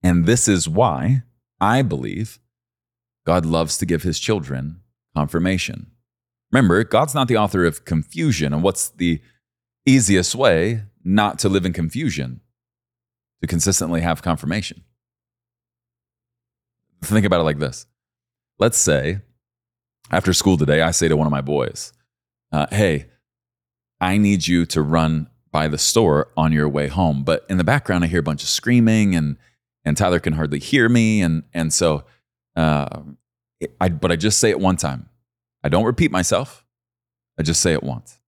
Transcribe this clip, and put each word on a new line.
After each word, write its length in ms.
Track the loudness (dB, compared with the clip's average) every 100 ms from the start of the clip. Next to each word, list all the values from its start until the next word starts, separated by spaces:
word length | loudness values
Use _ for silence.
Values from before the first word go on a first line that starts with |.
| 4
And 200 | 4 4
this 240 | 2 2
is 180 | 2 2
why 560 | 2 2 0 0 0 -2 _ _ _
I 200 | 0 2
believe 580 | 0 -2 -6 -8 -10 -12 _ _ _ _ _ _ _ _ 0
God 200 | 0 2
loves 320 | 0 -2 -4
to 80 | -4
give 180 | -2
his 160 | -2 -4
children 640 | -4 -4 -4 -8 -10 -12 _ _ _ -4
confirmation. 760 | -2 0 0 -2 -4 -10 -16 _ _ _ _ _ _
Remember, 320 | 2 4 4
God's 320 | 4 0 0 -2
not 140 | 0
the 80 | 0
author 260 | 0 2
of 220 | 0 -2 -4
confusion. 640 | -4 -4 -2 -2 0 -2
And 100 | 0
what's 280 | 0 0 -8
the 320 | _ -2 -2 _ _ _ _ _ _ 2
easiest 500 | 4 4 2 2 0
way 480 | 2 4 0 -2 -8 _ 2
not 340 | 4 2 0
to 100 | 0
live 160 | 2 0
in 60 |
confusion? 680 | -2 -4 -2 -4 -4 -8 -10 _ _ _ _ _ _ _ _ _ _
To 80 | -4
consistently 540 | -2 0 0 -2 -2
have 200 | -2 -2
confirmation. 600 | -2 -4 -4 -6 -8 -14 _ _ _ _ _ _ _ _ _ _ _ _ _ _ _ _ _ _ _ _ _ _
Think 240 | -2 0 2
about 140 | 2
it 60 | 2
like 140 | 0
this. 260 | -4 -8 -20 _ _ _ _ _ _ _
Let's 180 | 0 2
say, 440 | 0 0 0 -6 -10 _ _ _ _ _ _ _ -4
after 220 | -2 0
school 240 | 2 2 2
today, 240 | 2 2
I 100 | 2
say 160 | 0 0
to 100 | 2
one 100 | 0
of 40 |
my 100 | -2
boys, 500 | -4 -4 -4 -8 -18 _ _ _ _ _ _
uh, 160 | -4 -2
"Hey, 360 | 2 2 0 -6 _ _ _ _ _ _ _ _ _
I 180 | 0 2
need 300 | 2 2 2
you 180 | 0 0
to 140 | -2
run 480 | 0 0 0 -2 -6 _ _
by 160 | -4 -2
the 100 | -2
store 540 | 0 2 4 2 0 0
on 140 | 2
your 180 | 2 0
way 180 | -2 -4
home." 360 | 0 0 0
But 220 | -2 -4 -2
in 80 | -2
the 60 |
background, 400 | 0 -2 0 -2
I 40 | 0
hear 120 | -2
a 40 |
bunch 200 | -2 -6
of 60 | -4
screaming, 680 | -4 2 2 4 4 2 0
and, 220 | -2 -6 _ _ _ _
and 140 | -4 0
Tyler 220 | 2 2
can 140 | 0
hardly 260 | -4 -4 -6
hear 280 | -2 2 4
me. 340 | 4 2 2
And, 220 | 0 -2 -4
and 200 | -6 -4
so, 320 | 0 0 -2 -6 _ _ _ _ -2
uh, 460 | 0 0 -4 -10 -18 -20 _ _ _ _ -12 _
I, 80 | -2
but 220 | 0 -2
I 40 | 0
just 240 | 0 0
say 120 | 0
it 80 | 2
one 180 | 0 0
time. 320 | -2 -6 -14 _ _ _ _ _
I 60 | -2
don't 160 | 0 0
repeat 260 | 0 0
myself. 540 | 0 0 -2 -4 -14 _ _ _ _ _ _ _ -8
I 60 |
just 180 | -4 0
say 120 | 0
it 100 | -2
once. 360 | -4 -10 -14 _